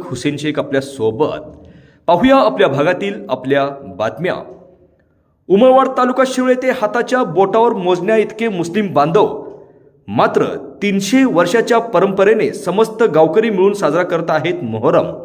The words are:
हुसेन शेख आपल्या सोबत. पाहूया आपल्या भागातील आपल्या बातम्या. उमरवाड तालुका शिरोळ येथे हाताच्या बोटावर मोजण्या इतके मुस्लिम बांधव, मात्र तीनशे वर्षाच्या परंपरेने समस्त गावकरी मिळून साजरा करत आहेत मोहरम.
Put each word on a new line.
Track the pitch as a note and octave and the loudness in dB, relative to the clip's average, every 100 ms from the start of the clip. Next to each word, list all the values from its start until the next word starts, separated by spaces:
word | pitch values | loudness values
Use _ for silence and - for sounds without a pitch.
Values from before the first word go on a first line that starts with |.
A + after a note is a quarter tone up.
हुसेन | - B2+ D3 C#3+ | -6 -6 -4 -4
शेख | D3+ C#3+ | -4 -4
आपल्या | C#3+ C#3 | -2 -4
सोबत. | C3+ - A2 A2 D3+ D2+ - - - - - _ - | -4 -2 -2 0 -2 -4 -12 -20 -20 -20 -20 _ 0
पाहूया | E3+ C4 C4+ | 2 4 4
आपल्या | A3 - F3+ | 4 2 0
भागातील | C3+ D#3 F3+ G3 A2 - | 2 0 -2 -4 -8 -8
आपल्या | B2+ C3+ C#3 B2+ A2+ F#2+ F2+ | -6 -2 0 0 -6 -14 -6
बातम्या. | A2 B2+ F3 D#3+ - - - _ _ _ _ _ _ _ - | -6 -4 -6 -6 -12 -20 -20 _ _ _ _ _ _ _ 0
उमरवाड | G3 B3+ C4 C4 | 4 6 6 4
तालुका | B3+ B3 B3+ C4 | 0 0 0 0
शिरोळ | B3+ B3+ | 0 0
येथे | B3 B3+ | 0 0
हाताच्या | - G#3 A#3 A#3+ B3+ | -2 -2 -2 -2 -2
बोटावर | G#3+ D#3+ F#3+ A3 A#3 | 0 0 2 2 2
मोजण्या | G3+ F3+ F3+ F#3 A3 | 0 0 0 2 0
इतके | G#3+ - A#3 | 0 -2 -4
मुस्लिम | F#3 E3 F#3+ G3+ | -2 -2 -2 0
बांधव, | C#3+ D3 F#3+ - - - - - _ _ _ - | 0 2 2 2 -2 -12 -18 -20 _ _ _ -6
मात्र | A2+ A3 G#3 A#2 E2+ - - | 0 0 0 -2 -4 -12 -6
तीनशे | G3+ G3 G3 C4 | -4 -2 0 2
वर्षाच्या | C4 E3 F3 A#3 A3+ A#3 | 4 2 2 0 2 0
परंपरेने | - F3 F#3+ F#3+ G3 A3 D3 | 2 0 2 2 2 2 0
समस्त | - - F#3 A3 - | -4 -4 0 0 0
गावकरी | A3+ D3+ D#3+ A3 A3+ | 2 4 4 2 0
मिळून | F#3+ G3 | 2 2
साजरा | - D#3 D#3+ | 2 0 0
करत | F3+ E3+ E3+ | -2 -4 -2
आहेत | D#3 D#3+ F3+ | -2 -2 -4
मोहरम. | A#2 A2 C3+ F3 - - | -6 -2 0 2 0 -8